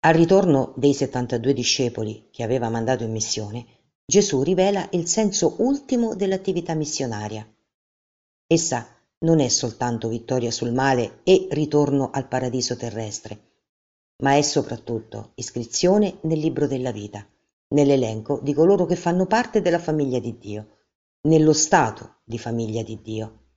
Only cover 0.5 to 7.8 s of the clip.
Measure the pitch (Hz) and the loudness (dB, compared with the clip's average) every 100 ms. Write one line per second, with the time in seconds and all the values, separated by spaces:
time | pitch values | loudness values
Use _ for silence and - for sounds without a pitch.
0.5 | 135 - - 139 135 135 127 120 120 120 | 4 2 2 2 2 -2 -2 -2 -2 0
1.5 | 135 117 - 123 113 107 107 _ - 113 | 0 0 0 -2 -2 -8 -8 _ -8 -4
2.5 | 127 117 117 113 123 113 110 - - 104 | -2 -2 -2 -2 -2 -2 -6 -4 -6 -8
3.5 | 117 117 _ _ _ - 185 202 135 147 | -12 -14 _ _ _ 2 2 4 0 0
4.5 | 185 190 196 - 180 165 - 214 196 170 | 2 2 0 -2 -4 -2 0 0 0 -2
5.5 | - 247 277 - 240 226 185 190 190 190 | 0 0 0 -2 -2 -2 -2 -2 -2 -2
6.5 | 175 170 160 147 - 131 104 107 107 110 | -4 -4 -4 -4 -4 -4 -4 -8 -10 -14
7.5 | _ _ _ | _ _ _